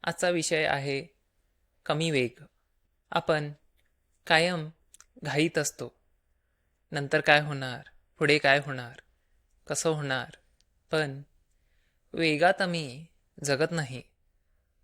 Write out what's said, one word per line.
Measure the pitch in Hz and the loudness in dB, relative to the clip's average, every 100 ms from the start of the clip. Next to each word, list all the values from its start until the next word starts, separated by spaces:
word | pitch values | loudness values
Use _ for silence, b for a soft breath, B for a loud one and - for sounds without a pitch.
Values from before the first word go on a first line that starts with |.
आजचा | - 170 180 | -6 -2 0
विषय | 175 156 156 | 0 0 0
आहे | 151 143 139 139 165 _ _ _ _ _ _ _ - | 0 0 -2 -6 -6 _ _ _ _ _ _ _ -4
कमी | 151 165 | -2 2
वेग. | 147 120 - 147 _ _ _ _ _ _ | 2 0 -4 -20 _ _ _ _ _ _
आपण | 170 - 156 147 147 _ _ _ _ _ _ - | -4 0 -2 -2 -12 _ _ _ _ _ _ 2
कायम | 160 170 180 156 - _ - - - | 4 4 -2 -6 -12 _ -20 -20 -12
घाईत | 147 143 165 165 | -4 0 2 0
असतो. | 147 - 120 _ _ _ _ _ _ _ _ _ _ | -4 -6 -14 _ _ _ _ _ _ _ _ _ _
नंतर | 151 139 156 | -8 -2 0
काय | 147 147 | 4 4
होणार, | 151 143 131 123 - - _ _ | 4 -6 -8 -10 -16 -20 _ _
पुढे | 147 151 | 2 4
काय | 143 139 | 6 4
होणार, | 143 131 120 - _ _ _ _ _ _ - | 2 -10 -10 -18 _ _ _ _ _ _ -8
कसं | 147 165 | -2 0
होणार, | 156 143 131 123 - _ _ _ _ _ | -2 -2 -4 -6 -14 _ _ _ _ _
पण | 156 147 135 143 _ _ _ _ _ _ _ _ | -2 -2 -4 -14 _ _ _ _ _ _ _ _
वेगात | - 165 151 175 190 | 0 0 4 4 4
आम्ही | 185 170 147 123 165 _ _ - | -2 -2 -6 -12 -18 _ _ -10
जगत | 139 135 160 | -2 0 0
नाही, | 170 139 127 - _ _ _ _ _ _ _ | -2 -6 -10 -14 _ _ _ _ _ _ _